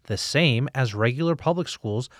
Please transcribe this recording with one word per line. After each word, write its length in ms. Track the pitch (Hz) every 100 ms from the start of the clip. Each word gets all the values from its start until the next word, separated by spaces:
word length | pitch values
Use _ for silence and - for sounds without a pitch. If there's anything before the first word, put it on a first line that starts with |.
| -
the 100 | 104
same 520 | - 147 165 117 143
as 180 | 135 123
regular 440 | 104 117 131 165 165
public 320 | 165 175 -
schools 420 | - 110 107 131